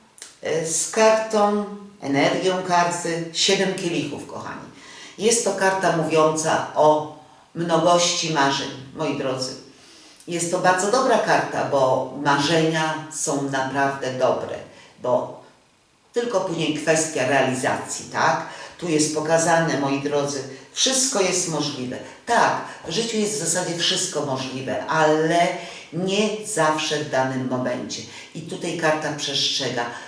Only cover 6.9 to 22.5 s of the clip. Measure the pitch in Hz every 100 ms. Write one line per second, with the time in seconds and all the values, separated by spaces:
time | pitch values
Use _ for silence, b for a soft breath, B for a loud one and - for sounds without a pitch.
6.9 | 151 - B B B B - 170 160 170
7.9 | 175 175 175 165 156 139 139 135 135 127
8.9 | 156 151 135 131 127 - - - B B
9.9 | B B B - 170 - 175 180 175 202
10.9 | 254 262 170 160 143 - 165 131 139 131
11.9 | 127 127 143 143 143 147 165 160 160 156
12.9 | 156 156 - 160 139 139 135 131 135 139
13.9 | 135 127 127 123 - - - - B B
14.9 | - 123 123 - - B B _ _ _
15.9 | _ _ 240 240 190 180 160 151 147 160
16.9 | 156 - 143 135 160 131 123 135 104 -
17.9 | - 101 110 139 165 B B B - 175
18.9 | 151 151 156 151 165 165 165 160 143 143
19.9 | 143 143 147 139 139 127 B B - 262
20.9 | 262 - 202 180 175 160 151 147 127 123
21.9 | - B B - 233 -